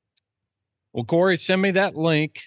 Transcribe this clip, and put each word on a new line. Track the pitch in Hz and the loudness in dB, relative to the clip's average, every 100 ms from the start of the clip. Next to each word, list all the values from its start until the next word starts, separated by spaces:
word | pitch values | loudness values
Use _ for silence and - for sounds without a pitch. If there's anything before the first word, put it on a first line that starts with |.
| _ _ _ _ _ _ _ _ _ | _ _ _ _ _ _ _ _ _
Well, | 127 113 | -10 -2
Corey, | 170 190 170 | 2 2 0
send | - 185 | 0 0
me | 196 | 2
that | 185 190 139 | 0 -2 -2
link. | 165 156 151 - | 0 0 -2 -8